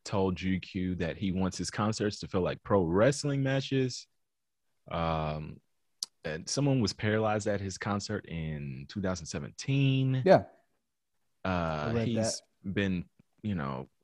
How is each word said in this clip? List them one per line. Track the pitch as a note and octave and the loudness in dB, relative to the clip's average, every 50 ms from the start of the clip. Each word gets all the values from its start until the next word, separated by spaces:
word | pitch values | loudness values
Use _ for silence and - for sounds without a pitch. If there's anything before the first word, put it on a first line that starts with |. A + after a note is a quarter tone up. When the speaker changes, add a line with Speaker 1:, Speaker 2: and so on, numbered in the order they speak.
| - | -4
Speaker 1:
told | - - G2 F#2+ F#2+ F2+ | -2 0 2 2 2 0
G | E2+ F2+ F#2+ F#2+ F2 | 0 0 0 0 0
Q | - - - F#2+ F#2 F#2 F2+ | -2 -4 -4 -2 -2 -2 -2
that | E2+ F2 D#2+ C#2+ E2 | -2 -2 -4 -2 -2
he | G2+ F#2+ | -2 0
wants | F2 F#2+ F#2 F2+ - - | 0 2 0 0 0 -2
his | F2+ - | -6 -4
concerts | - - G#2 G#2+ A2 - G#2+ G#2+ - - | -2 0 0 0 0 0 -2 -2 -2 -4
to | - - | -6 -4
feel | - F#2 | -2 0
like | F2 D2+ D2+ - | 0 0 -2 -4
pro | - - G#2+ G2 F2 | 0 2 4 4 4
wrestling | D#2+ E2+ G2 A2+ C#3 C#3 - - D3 C#3 C#3 | 4 4 6 6 6 4 2 -2 -2 0 0
matches. | C3+ C3+ C3+ C3+ C3+ - C#3 C3+ C3 B2+ - - - - _ _ _ _ _ _ _ _ _ _ _ _ _ _ _ - | 0 2 0 0 0 0 0 2 2 0 -2 -6 -12 -16 _ _ _ _ _ _ _ _ _ _ _ _ _ _ _ -6
Um, | - E2+ E2 E2 D#2+ D#2 D#2 D2+ D2+ D#2 D#2 D#2 - - - _ _ _ _ _ _ _ - - _ _ - | -2 0 0 0 0 0 0 -2 -4 -4 -8 -10 -12 -16 -20 _ _ _ _ _ _ _ -12 -12 _ _ -8
and | D#2+ D2+ E2+ G2 - | -8 -8 -8 -6 -4
someone | - C3+ C#3+ C#3+ C3+ C3 | -2 0 2 2 4 4
was | G#2+ F#2 - | 2 0 0
paralyzed | - - G#2+ G#2+ A2 A2 G#2+ G#2+ A2 G2+ | -2 0 2 2 2 2 2 0 0 0
at | G#2+ G2+ G2+ | -2 -2 -2
his | G2 F#2+ F#2 | -2 -6 -6
concert | - - G#2+ G2+ G2+ - - G#2+ F#2+ - | -6 -4 -2 -2 -2 -2 -4 -6 -6 -6
in | - E2 E2 D#2+ D#2 D#2 D2 C#2+ C#2 C2 C2 C#2+ - | -6 -6 -6 -4 -4 -6 -6 -6 -8 -8 -10 -12 -10
two | - G#2 | -6 -4
thousand | F#2+ F#2 F#2 F#2 D#2+ | -2 -2 -2 -4 -6
seventeen. | - - D#2+ C#2 - - - - C#3 C3+ C#3 C#3 C3+ C3+ C3 C3 C3 C3 C3 B2+ | -8 -8 -8 -8 -10 -12 -8 -4 0 2 4 4 4 4 2 2 2 0 2 6
Speaker 2:
Yeah. | F#3 F3+ A2+ F#2+ - - _ _ _ _ _ _ _ _ _ _ _ _ _ _ _ _ _ - | 8 8 8 6 2 -10 _ _ _ _ _ _ _ _ _ _ _ _ _ _ _ _ _ -2
Speaker 1:
Uh, | F#2+ F#2 F2 E2 D#2+ D#2 D2+ D2+ D2 | 0 0 2 2 0 0 0 -2 0
Speaker 2:
I | |
read | A2+ A#2 A2+ A#2 | 0 0 0 0
Speaker 1:
he's | A2+ A2 A2 A2 - - - _ _ _ - | 0 0 0 0 -2 -4 -10 _ _ _ -8
Speaker 2:
that. | G2 F2+ | -4 0
Speaker 1:
been, | G#2 G2+ F#2+ F#2 F2 - - _ - _ _ _ _ | 0 2 2 0 -2 -4 -6 _ -20 _ _ _ _
you | - G#2+ G2 | -6 -4 -2
know, | E2 C#2 C#2 C2+ B1+ B1+ - _ _ | -2 -2 -4 -4 -6 -8 -12 _ _